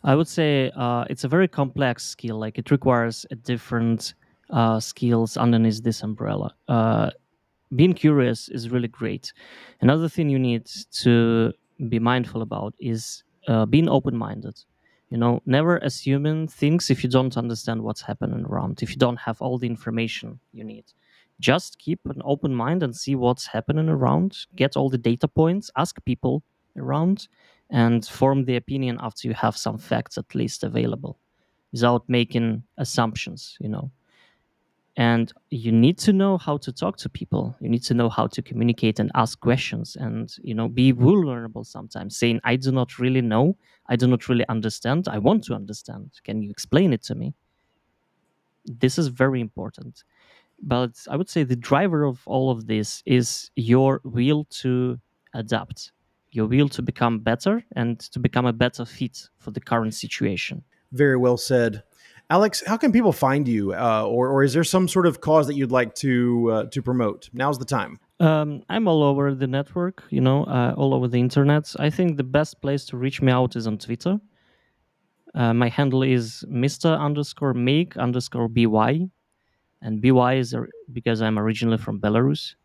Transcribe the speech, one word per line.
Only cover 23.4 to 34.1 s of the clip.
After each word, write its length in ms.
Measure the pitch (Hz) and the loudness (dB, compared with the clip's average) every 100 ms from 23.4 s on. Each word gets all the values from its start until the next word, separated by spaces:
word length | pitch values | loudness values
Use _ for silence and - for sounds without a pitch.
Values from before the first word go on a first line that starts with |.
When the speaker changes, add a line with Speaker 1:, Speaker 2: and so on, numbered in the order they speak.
| - | -4
Speaker 1:
happening 440 | 110 - 156 160 | -6 -2 0 0
around, 460 | 151 127 147 196 - - - | 2 2 2 0 -6 -20 -2
get 200 | 135 139 | 0 2
all 140 | 135 | 0
the 80 | 127 | 0
data 300 | 117 120 - | 0 0 0
points, 420 | - 160 190 - - | 2 2 0 -4 -4
ask 280 | 165 - | -4 -4
people 380 | - - 127 143 _ _ _ - | -6 -2 -2 -2 _ _ _ -12
around, 500 | 131 139 170 196 - _ _ _ _ | -4 -2 0 -2 -4 _ _ _ _
and 340 | 135 117 117 | 2 4 2
form 420 | 107 - 135 135 131 | -2 0 2 2 0
the 100 | 123 | -2
opinion 420 | - 139 127 120 | -4 -4 -4 -4
after 260 | 120 - 120 | -8 -8 -8
you 80 | 110 | -2
have 200 | 113 - | -2 -2
some 220 | 113 110 | -6 -8
facts 400 | - 117 - - | -4 -4 -4 -12
at 160 | - | -8
least 300 | 127 113 - | -4 -4 -4
available, 560 | 107 113 117 113 135 - _ _ _ _ _ | -6 -2 -2 -4 -10 -16 _ _ _ _ _
without 380 | 123 120 120 - | 0 2 2 0
making 540 | 123 117 120 113 110 - - | 0 0 0 -2 -2 -8 -8
assumptions, 760 | 127 - 113 107 - - - - | -6 -2 -2 -4 -12 -12 -18 -12
you 100 | 107 | -8
know. 220 | 107 131 _ _ | -6 -8 _ _